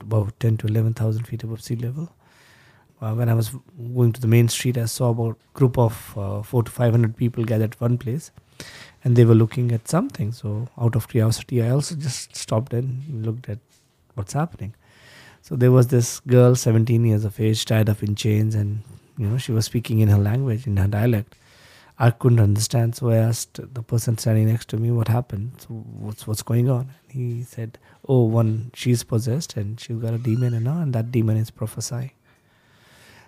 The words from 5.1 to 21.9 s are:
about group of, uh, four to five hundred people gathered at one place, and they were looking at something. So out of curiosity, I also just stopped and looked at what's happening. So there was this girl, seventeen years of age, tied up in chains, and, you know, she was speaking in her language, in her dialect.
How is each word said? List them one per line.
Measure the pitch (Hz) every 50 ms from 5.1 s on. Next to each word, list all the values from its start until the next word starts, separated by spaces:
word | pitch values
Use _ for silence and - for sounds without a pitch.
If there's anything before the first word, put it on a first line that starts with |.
about | 113 120 117 117 110 - _ _ _
group | - 139 123 123 135
of, | 120 110 110 - - - - 107
uh, | 98 98 101 104 107
four | - - 123 110
to | - -
five | - 123 117 110
hundred | 120 117 110 113
people | - 127 117 - 123 113
gathered | 110 113 107 110 110 117
at | -
one | 120 120 123 120
place, | - 131 123 160 - - _ - - _ _ - - - - - - - - _ -
and | 127 120
they | 120 120
were | 113 117
looking | 110 113 113 - 131 123 120 117
at | 113 -
something. | - - 165 247 277 - - 117 104 120
So | - - 104 104 107 120 127 - -
out | 120 117 110
of | 120 - -
curiosity, | - 113 110 113 113 - - - 131 120 113
I | 117
also | 127 143 143 - 175
just | 143 151 135 123 - - - -
stopped | - - - 120 110 123 - 120
and | 117 127 135 127 127 139 160 139 110 110
looked | 113 110 120 123 -
at | 104 113 - _ _ _ _ _ _ _ _ _ _
what's | - 101 - -
happening. | 139 156 165 - - - 101 - _ _ _ _ _ - - - - - - - _ _
So | - -
there | 127 120 127 127
was | 127 123 123
this | 135 120 120 - - -
girl, | - 131 123 123 123 123 127
seventeen | 127 - 123 110 113 110 120 117 117 117
years | 117 107 104 110
of | 104 - -
age, | 110 110 110 110 -
tied | - 113 110 107 110
up | 104 - -
in | 104 104
chains, | - - 110 107 107 107 110 110
and, | 104 104 101 104 107 107 - - - _ _ _ -
you | 104
know, | 101 117
she | 131 - - 113
was | 110 110
speaking | - - 120 113 - 117 110
in | 110 104
her | 101 101
language, | 101 104 110 127 139 131 110 110 131
in | - 101 98
her | 95 98
dialect. | 107 104 110 127 113 101 104 - _ _ _ _ _ _ - - - - - _